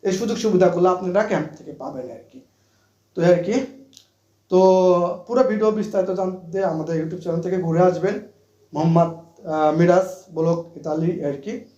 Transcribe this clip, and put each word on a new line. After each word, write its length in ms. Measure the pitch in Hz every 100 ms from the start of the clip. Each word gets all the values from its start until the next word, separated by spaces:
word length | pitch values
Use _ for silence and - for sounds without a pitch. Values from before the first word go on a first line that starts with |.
এই 100 | 156
সুযোগ 260 | 185 226 226
সুবিধাগুলো 520 | 214 185 180 170 185
আপনারা 340 | 180 190 185
ক্যাম্প 240 | 214 165 151 -
থেকে 160 | -
পাবেন 380 | 131 135 131 123
আর 120 | 113 -
কি। 100 | 131 _ _ _ _ _ _ _ -
তো 100 | 170
আর 180 | 175
কি, 220 | 170 247 269 - - - _ _ _ _ _
তো 100 | 185 190 185 185 180 175 175 -
পুরো 160 | 247
ভিডিও 280 | 262 214 214
বিস্তারিত 400 | 214 196 196 185
জানতে 520 | 185 185 185 165 190
আমাদের 360 | 190 160 156 160
YouTube 220 | 160 180
চ্যানেল 200 | 180 165
থেকে 160 | 180 180
ঘুরে 220 | 165 165
আসবেন। 400 | 185 165 185 208 - _ _ _ _
মোহাম্মদ, 360 | 147 165 170 165 - - _ 156
আহ, 240 | 156 151
মিরাজ 640 | 160 175 180 185 - -
ব্লগ 380 | 160 165 170 - 147
ইতালি 500 | 156 156 170 170 143
আর 160 | 135
কি। 240 | 208 240 -